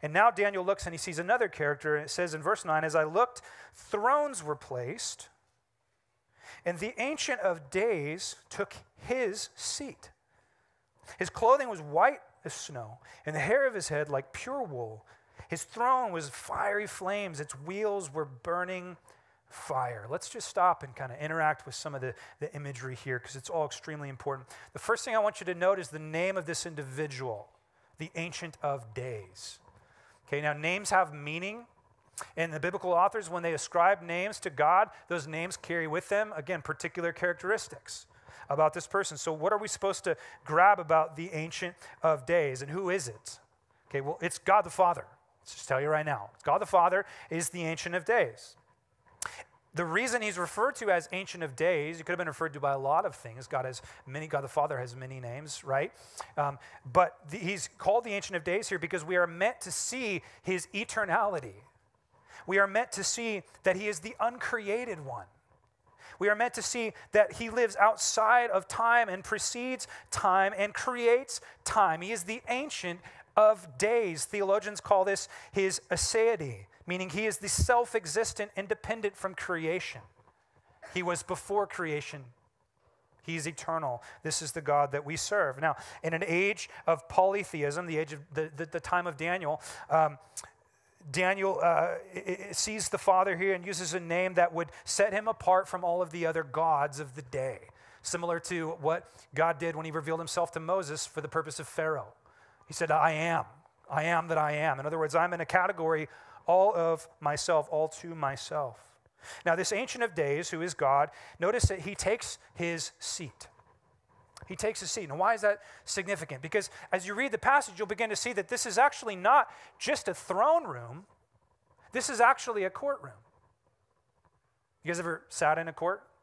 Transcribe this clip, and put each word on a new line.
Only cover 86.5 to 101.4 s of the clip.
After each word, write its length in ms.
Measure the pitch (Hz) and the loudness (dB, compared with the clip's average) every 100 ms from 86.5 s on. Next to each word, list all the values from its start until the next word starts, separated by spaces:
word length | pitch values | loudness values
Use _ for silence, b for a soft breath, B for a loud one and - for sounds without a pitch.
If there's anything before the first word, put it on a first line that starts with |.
| 208 - B - | 0 -6 B 2
of 200 | 165 - | 2 4
polytheism, 800 | - 185 202 196 156 147 147 175 | 4 4 2 -4 -2 -2 -2 -4
the 120 | 156 | -4
age 140 | 156 | -4
of 60 | 151 147 | -6 -10
the, 180 | 139 160 147 | -6 -6 -6
the, 80 | 165 | -8
the 140 | 170 | -6
time 260 | - 180 175 | 0 0 0
of 100 | 143 | -4
Daniel, 460 | 165 180 156 156 B B B | -2 -2 -2 -4 B B B
um, 280 | 156 160 139 B B B _ _ _ _ _ 165 | 4 4 0 B B B _ _ _ _ _ -8
Daniel, 480 | 139 185 196 196 190 | 0 2 4 2 4
uh, 340 | 170 165 170 165 190 185 | 4 6 4 0 -6 -10
i-, 320 | 185 180 196 | -6 -6 -6
i-, 20 | |
sees 380 | 175 - 214 175 | -4 -4 -2 -4
the 80 | 196 | -2
Father 400 | - 185 190 170 | 4 6 4 2
here 160 | 196 | 2
and 120 | 185 175 | 0 -2
uses 280 | 170 175 | -6 -4
a 60 | 175 | -4
name 360 | 170 170 185 180 | -2 0 2 4
that 180 | 170 | 4
would 160 | 170 170 B | 2 -6 B
set 300 | - - 202 | -8 0 2
him 140 | 196 214 | 2 -2
apart 400 | 220 - 185 190 | -2 4 4 4
from 160 | 185 | -2
all 180 | 175 175 | 0 0
of 100 | 175 | 0
the 140 | 165 165 | 0 0
other 180 | 160 | 0
gods 560 | 147 131 165 151 147 139 | -2 0 2 4 2 -2
of 160 | 147 131 | -10 -12
the 60 | |
day, 360 | 131 139 131 120 - B B B | -8 -4 -4 -6 -14 B B B
similar 380 | - 175 170 170 | -6 -4 -2 -2
to 320 | - 175 160 170 | -2 -4 -4 -2
what 280 | 151 165 - B B | 0 0 -2 B B
God 260 | 131 160 156 | 2 2 2
did 160 | 165 156 | -2 -4
when 100 | 160 | -4
he 60 | |
revealed 280 | 156 147 160 | -4 -2 -4
himself 320 | 165 - 170 | -2 0 0
to 60 | - | -2
Moses 460 | 160 190 160 151 - | -2 -2 0 -6 -6
for 160 | - | -8
the 60 | 151 | -4
purpose 320 | 156 | -4